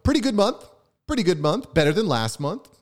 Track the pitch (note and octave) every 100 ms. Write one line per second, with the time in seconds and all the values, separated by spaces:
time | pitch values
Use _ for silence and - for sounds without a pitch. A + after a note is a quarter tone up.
0 | - D4+ B3+ G#3 G#3 - - _ _ _
1 | - C#4 F3+ D#3+ D3+ G#3+ - E3 D3 E3
2 | G#3 A#2+ A2+ - D3 A#3 - _